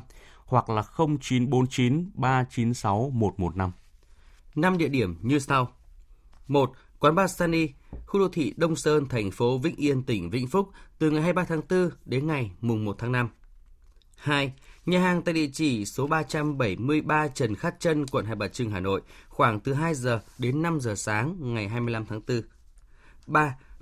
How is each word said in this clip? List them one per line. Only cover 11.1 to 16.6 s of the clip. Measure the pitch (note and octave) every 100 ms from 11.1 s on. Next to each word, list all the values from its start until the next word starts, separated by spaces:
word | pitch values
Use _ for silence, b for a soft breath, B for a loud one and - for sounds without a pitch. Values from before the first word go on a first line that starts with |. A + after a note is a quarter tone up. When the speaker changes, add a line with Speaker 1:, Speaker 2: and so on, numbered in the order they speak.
Speaker 2:
ngày | D3+
hai | E3+
mươi | F3
ba | F3
tháng | D#3+
tư | - F#3 F3 - -
đến | B2+ D#3
ngày | C#3+ G#2+ -
mùng | A#2 A2 G#2
một | G2
tháng | A#2+
năm. | B2+ A#2 - - - - - - - _ -
Hai, | D3 C#3+ C3+ b b b -
nhà | F3+
hàng | F3+ F3
tại | D#3+
địa | D#3+ D3
chỉ | C3 D#3 A2+ G2+
số | - C#3+
ba | D#3+
trăm | D3+ D#3 D3+
bảy | C#3